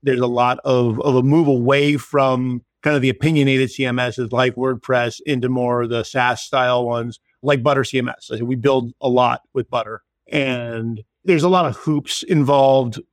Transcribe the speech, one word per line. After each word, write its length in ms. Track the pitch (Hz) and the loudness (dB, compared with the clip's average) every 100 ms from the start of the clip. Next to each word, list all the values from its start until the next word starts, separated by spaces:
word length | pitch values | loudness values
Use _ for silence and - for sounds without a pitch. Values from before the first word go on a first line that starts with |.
There's 160 | 139 127 | 0 0
a 80 | 123 | 0
lot 320 | 123 123 127 | 2 0 0
of, 380 | 139 127 120 113 | 0 2 2 0
of 140 | 147 127 | 2 2
a 80 | |
move 240 | 131 156 151 | 4 4 4
away 500 | 131 120 139 143 147 | 2 2 2 2 0
from 640 | - 147 135 127 127 123 _ _ | -2 0 2 0 -2 -6 _ _
kind 120 | 151 147 | -2 0
of 60 | |
the 80 | 131 | 0
opinionated 600 | - 160 160 139 131 131 | 0 0 2 2 2 0
C 120 | - | -2
M 140 | 131 123 | -4 -2
Ss 340 | 123 120 117 | -4 -4 -4
like 220 | 120 127 | 0 0
WordPress 680 | 120 131 123 - 127 120 - - | 0 -4 -4 -2 0 0 -6 -4
into 240 | 135 123 | -2 -2
more 320 | 127 123 120 | -2 -2 -2
of 80 | 117 | -2
the 140 | 117 | -4
SaaS 400 | 110 131 123 117 | -4 -2 -2 -2
style 420 | - 135 127 123 120 | -4 -2 0 0 -2
ones 340 | 120 117 120 _ _ | -4 -6 -10 _ _
like 220 | 135 143 | -2 0
Butter 220 | 127 139 123 | 2 0 0
C 140 | 131 | -2
M 100 | 123 | -4
S. 220 | - - | -8 -12
I 40 | 110 | -8
think 140 | 120 | -4
we 80 | 127 | 0
build 340 | 131 135 120 - | 2 2 -2 -6
a 80 | 135 | 0
lot 360 | 123 123 123 _ | 2 2 0 _
with 160 | 135 117 | -8 -4
Butter, 320 | 123 107 110 _ _ _ | -4 -6 -12 _ _ _
and 720 | 151 135 123 120 117 113 113 - _ | -4 -2 -4 -6 -8 -6 -8 -14 _
there's 200 | 185 170 | 0 2
a 40 | 170 | 4
lot 180 | 185 160 | 2 0
of 120 | 110 | -4
hoops 440 | - 151 - - | -2 -2 -2 -10
involved 760 | - 165 135 143 135 135 123 110 - | 0 0 4 4 6 4 2 -6 -16